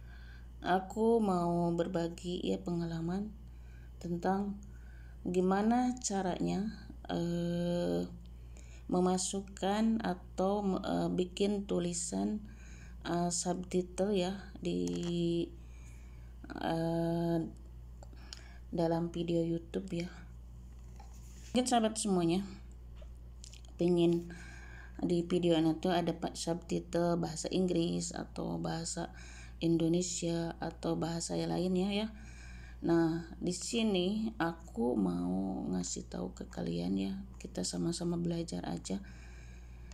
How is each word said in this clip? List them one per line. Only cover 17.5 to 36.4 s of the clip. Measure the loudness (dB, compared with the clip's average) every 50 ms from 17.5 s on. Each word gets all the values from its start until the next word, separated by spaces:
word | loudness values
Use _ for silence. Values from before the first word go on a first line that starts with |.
| -6 -12 -14 -14 -14 -14 -14 -14 -14 -14 -14 -14 -14 -14 -14 -14 -14 -14 -14 -16 -16 -14 -12 -4 0
dalam | 2 2 4 4 2 0 -2 -2
video | -2 0 2 2 2 2
YouTube | 2 0 -2 -4 -4 -6 -6 -4 -2 -4
ya. | -4 -4 -4 -8 -12 -16 -16 -16 -16 -16 -16 -16 -16 -16 -16 -16 -16 -16 -14 -16 -14 -16 -16 -16 -16 -16 -16 -16 -14 -10 0 0
Mungkin | 2 2 4
sahabat | 4 4 4 4 0 0
semuanya | 2 4 4 6 6 6 4 2 0 -2 -10 -12 -12 -14 -14 -14 -14 -14 -14 -14 -14 -14 -14 -14 -14 -14 -14 -14 -14 -14 -16 -16 -16 -12 -2
pengen | 0 4 4 6 8 8 6 6 4 0 -4 -10 -12 -12 -12 -14 -14 -14 -14 -14 -14 -14 -12 -8
di | -4 0 2 2 2 2
video | 2 2 4 6 6 6 8
anak | 6 6 4 4 4
tuh | 4
ada | 4 4 4 2 0
pa-, | -2 -4 -6
subtitle | -4 -4 -2 0 -2 -2 -2 -2 -2 -2 -2 0 2 2 4 4 4 2
bahasa | 2 -2 -2 -4 -4 0
Inggris | 2 2 4 4 4 4 4 2 2 0 -2 -2 -4
atau | -6 -6 -6 -6 -4 -4 -2 -2 -2 -2
bahasa | -2 -2 -2 -4 -4 -4 -4 -4 -6 -8 -12 -14 -14 -14 -14 -14 -14 -6 2
Indonesia | 4 6 6 8 6 6 6 4 4 2 -2 0 0 0 2 2 0 -2 -2 -4 -4
atau | -6 -4 -2 0 0 2
bahasa | 2 0 0 0 -2 -2 0 0
yang | 0 0 2
lainnya | 2 2 2 4 4 4 4 4
ya. | 2 2 0 0 -4 -10 -12 -14 -14 -14 -14 -12 -12 -12 -12 -12 -10 -2
Nah, | 4 6 6 8 6 6 4 0 -4 -6 -8
di | -4 -2 -2
sini | -2 -2 -4 -2 2 2 4 4 4 4 4 4 2 0 0 -2 0 0
aku | 0 0 0 -4 -10 -8 -2 0 2 2 4
mau | 4 4 4 2 2 0 2 2 2 0 0 -2 -2 -2 -2 -2
ngasih | -2 -2 -4 -6 -6 -8
tahu | -8 -6 -6 -6 -6
ke | -6 -8